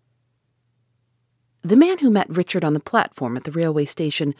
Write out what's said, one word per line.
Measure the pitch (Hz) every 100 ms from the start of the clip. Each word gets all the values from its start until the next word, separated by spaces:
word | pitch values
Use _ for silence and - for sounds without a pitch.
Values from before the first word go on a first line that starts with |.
| _ _ _ _ _ _ _ _ _ _ _ _ _ _ _ _
The | 170 233
man | 339 359
who | 262
met | 208 -
Richard | 170 - 180
on | 160
the | 151
platform | - 226 - - 123 123
at |
the | -
railway | 165 165 151
station | 147 - 156 - 143